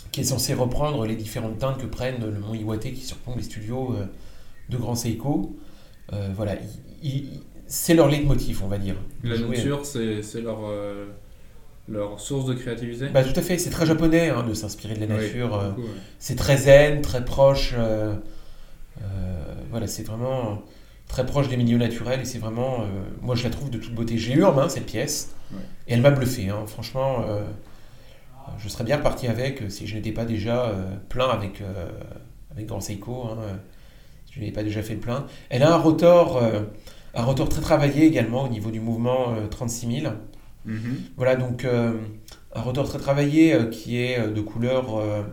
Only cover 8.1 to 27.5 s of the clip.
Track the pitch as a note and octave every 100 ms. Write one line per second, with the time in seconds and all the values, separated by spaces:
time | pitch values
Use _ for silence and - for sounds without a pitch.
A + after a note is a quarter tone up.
8.1 | D3 C#3+ - - G2 G2 G2+ G2 F2+ -
9.1 | - A#2+ A#2 A#2 B2 C#3 C#3+ - A#2+ A2+
10.1 | G#2+ G#2 A#2 A2+ G#2+ G#2+ G#2 G#2 G2+ G2+
11.1 | G2+ - - - - - - - A2 G2+
12.1 | G#2 - C#3 C3 A#2+ - A#2 A#2+ A#2+ C#3
13.1 | C3+ C3 F3+ E3+ F3 - - E3 D#3 D#3+
14.1 | E3 E3 B2 A#2+ G2+ G#2 - G#2 A2 G#2+
15.1 | G#2+ G#2+ B2 A#2+ G#2 G2 G2 A#2 G2 -
16.1 | - - - - C#3 C3+ C#3 D3 D3 D3
17.1 | B2+ B2 - C#3 C#3 - B2 A2+ G#2+ G#2+
18.1 | G#2 - - - - - - - - G2
19.1 | F#2+ F#2 F2+ D2 - - A#2 G#2 - G#2+
20.1 | A2 B2+ C3 A#2 G2+ - - - - -
21.1 | - B2+ D3 C3 B2 A#2+ A#2+ A#2 - A2+
22.1 | C3 B2 A#2+ A2 A2+ B2+ B2+ G#2 G2 F#2+
23.1 | F#2+ A#2+ A#2+ B2 A#2 C#3 A#2 - A#2+ A#2
24.1 | A#2 G#2 C#3+ F#3+ C#3+ C3+ - - G#2+ C#3+
25.1 | - - - - G2 - - - A#2+ C#3
26.1 | C#3 B2 G#2+ F#2+ G#2 A2 - A2+ C3 C3+
27.1 | B2+ A2 G#2 G2+